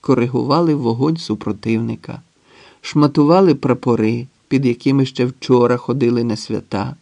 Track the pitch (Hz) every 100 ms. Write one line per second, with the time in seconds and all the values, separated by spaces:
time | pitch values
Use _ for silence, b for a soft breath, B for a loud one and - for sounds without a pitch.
0 | - 123 123 127 123 151 170 143 120 117
1 | 147 165 - 107 - 104 110 113 113 113
2 | - - _ _ b b b b - 151
3 | 147 156 147 180 190 143 139 123 131 113
4 | 110 117 127 _ _ 135 131 117 135 139
5 | 135 - 123 - - 127 120 123 - 120
6 | 120 120 120 107 - 110 - 101 98 -